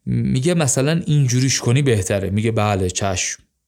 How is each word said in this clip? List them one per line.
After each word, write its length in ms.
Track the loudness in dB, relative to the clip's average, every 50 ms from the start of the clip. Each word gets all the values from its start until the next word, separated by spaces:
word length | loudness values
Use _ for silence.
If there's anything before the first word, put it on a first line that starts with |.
| _
میگه 480 | -4 -4 -2 -2 0 -2 0 0 0 0
مثلاً 480 | 0 0 0 0 0 0 0 0 -2 0
اینجوریش 540 | 0 2 2 2 2 2 2 2 2 0 0
کنی 220 | 0 0 2 2
بهتره، 480 | 2 2 2 2 0 0 -2 -2 -2 -2
میگه 220 | -2 0 0 0
بله 380 | 0 0 0 0 0 0 -2 -2
چشم، 540 | -2 -2 -4 -2 -2 -2 -4 -6 -8 -10 _ _ _ _ _